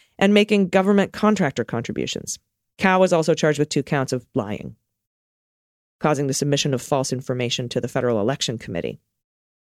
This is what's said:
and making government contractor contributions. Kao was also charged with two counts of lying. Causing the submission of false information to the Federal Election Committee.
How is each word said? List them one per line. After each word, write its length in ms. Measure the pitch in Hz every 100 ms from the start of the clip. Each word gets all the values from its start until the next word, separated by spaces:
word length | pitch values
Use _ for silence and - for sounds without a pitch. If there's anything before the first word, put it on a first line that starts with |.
| _ -
and 160 | 196
making 340 | 208 208 208 185
government 440 | 196 190 202 190
contractor 520 | - 208 208 151 131
contributions. 720 | 110 117 117 110 - - - - _ _ _ -
Kao 220 | 190 185
was 140 | 185
also 180 | 170 156
charged 260 | 156 156 147
with 120 | 147
two 120 | 147
counts 300 | - 147 131
of 140 | 127 -
lying. 420 | 131 104 104 - - _ _ _ _ _ _ _ _ _ _ _ _
Causing 280 | 156 143 139
the 80 |
submission 400 | 131 147 143 151
of 80 | 127
false 300 | - 139 131
information 560 | 127 - 123 120 - 120
to 100 | 123
the 80 | 120
Federal 320 | 139 127 110
Election 380 | 113 143 - 117
Committee. 420 | - 85 62 - _ _ _ _ _ _